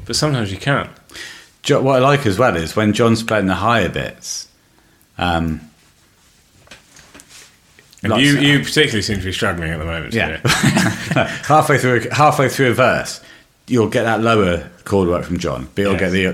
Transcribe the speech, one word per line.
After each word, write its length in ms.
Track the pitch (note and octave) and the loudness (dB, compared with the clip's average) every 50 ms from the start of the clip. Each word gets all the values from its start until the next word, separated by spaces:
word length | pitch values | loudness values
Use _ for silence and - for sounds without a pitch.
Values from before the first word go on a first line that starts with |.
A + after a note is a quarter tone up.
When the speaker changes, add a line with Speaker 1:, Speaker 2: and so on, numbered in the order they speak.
| - | -10
Speaker 1:
But 120 | - A#2 | -8 -4
sometimes 340 | - D3+ D3+ C#3 B2 G#2 F#2+ | -2 -2 -2 -2 -2 -4 -4
you 80 | F#2+ F2+ | -6 -6
can't. 320 | - C#3+ C#3 G#2+ - - - - _ - - - - - - - - - _ _ | -4 -2 -2 -2 -4 -8 -12 -20 _ -20 -20 -18 -18 -18 -18 -20 -20 -20 _ _
Speaker 2:
Jo-, 200 | - - C#3+ A2 | -2 0 0 2
what 140 | B2+ C3+ C3+ | 2 2 4
I 20 | B2+ | 4
like 260 | C3 C#3 C#3+ - - | 4 4 2 2 2
as 140 | G#2 F#2 G#2 | 0 2 2
well 160 | B2+ A#2 F2+ | 2 2 2
is 180 | E2 D#2+ D2+ - | 0 -4 -4 -2
when 180 | G#2+ G#2+ G#2 | 0 2 2
John's 300 | G#2 A#2+ A#2+ A#2 A2+ A2 | 2 4 4 2 2 2
playing 240 | A2+ - A2+ G#2 F#2+ | 0 0 0 0 0
the 80 | F#2+ F#2 | 0 0
higher 340 | F2 G2+ A2+ A#2 A2 F2+ D#2 | 0 0 0 2 2 0 -2
bits, 600 | D2 C#2 B1 - - - - - - - - - _ _ _ _ _ _ _ _ _ _ _ _ _ | -4 -4 -6 -8 -10 -14 -14 -12 -12 -12 -14 -16 _ _ _ _ _ _ _ _ _ _ _ _ _
um, 440 | - F2 F2+ E2+ E2 E2 D#2+ D#2 D2+ - - _ _ _ _ _ _ _ _ _ _ _ _ _ _ _ _ _ _ _ - - - _ _ - - - _ - - - - - - - - _ _ _ _ _ _ - _ - - | -6 -4 -2 -2 -2 -2 -4 -6 -8 -12 -18 _ _ _ _ _ _ _ _ _ _ _ _ _ _ _ _ _ _ _ -20 -20 -20 _ _ -20 -20 -20 _ -20 -20 -20 -20 -20 -20 -20 -20 _ _ _ _ _ _ -20 _ -14 -6
Speaker 1:
And 100 | - G#2+ | -4 0
Speaker 2:
like 100 | G#2+ A#2 | 2 2
Speaker 1:
you, 120 | C#3 C#3+ C#3+ | 4 4 4
Speaker 2:
so 60 | - | 4
Speaker 1:
you 180 | C#3+ C#3+ C#3+ C3+ | 4 4 4 2
particularly 420 | C#3+ - - D3+ D3 C#3+ A2+ G#2 | 0 0 2 2 2 2 0 -2
seem 160 | F#2 A2+ G2+ F#2 | -2 -2 -4 -4
to 60 | F#2 | -4
be 80 | F#2+ | -6
struggling 380 | F2+ - A2 G2 F2 E2+ E2 D#2+ | -4 -2 -2 -2 -2 -2 -4 -4
at 80 | E2 D#2 | -4 -4
the 60 | D#2 | -6
moment. 280 | E2 E2 E2 C#2+ - A2+ | -6 -6 -6 -6 -4 -2
Speaker 2:
Yeah. 260 | A2 E2+ D#2 D#2+ D#2+ - | -2 -2 -2 -4 -2 -2
<laughs> 60 | - - - - - - G#3 F3 A2 - - - - D#3 | -2 0 2 2 2 2 2 0 0 -2 -4 -6 -2 -2
Speaker 1:
Yeah. 120 | C3+ F#2+ - - - - | -2 -2 -2 -4 -6 0
Speaker 2:
Halfway 320 | - D3+ D#3 D3 D3+ C#3 A#2+ | 2 2 4 4 2 2 2
through, 300 | B2 B2+ B2 A2+ A2+ - | 2 2 0 0 -2 -2
halfway 380 | - C#3 D3+ D3+ D3 - C3+ A#2+ | 0 2 2 2 4 2 0 0
through 200 | - - C3 A#2+ | 0 0 0 2
a 20 | G#2 | 2
verse, 480 | A#2+ B2+ A2 D#2+ C2 - - - - - - - - _ _ _ _ _ - | 2 2 2 2 0 -4 -8 -12 -14 -18 -20 -20 -20 _ _ _ _ _ -2
you'll 200 | B2+ A#2 G#2+ - | 0 2 2 2
get 140 | - B2 | 0 0
that 180 | A2 A#2 A2 G#2 | 0 0 0 0
lower 480 | A2+ A#2 A2+ G#2+ G2 F2+ F2 D#2+ D2+ - - - - | 2 2 2 2 2 2 0 -2 -4 -10 -18 -14 -6
chord 240 | - G#2 G2 F#2 F2 | 0 2 2 2 2
work 160 | F2 D#2+ C#2+ | 0 -2 -2
from 140 | D#2 F2+ - | -4 -6 -4
John, 300 | E2+ D2+ C2 C2 B1+ - - | -4 -4 -6 -6 -10 -8 -4
but 80 | G2 | -2
you'll 100 | G2 G2 | -2 0
Speaker 1:
Yes. 80 | F#2 E2+ | 0 0
Speaker 2:
get 100 | F#2+ F2+ | 0 0
the, 160 | F#2 G2 F#2 F#2 | 0 0 0 -2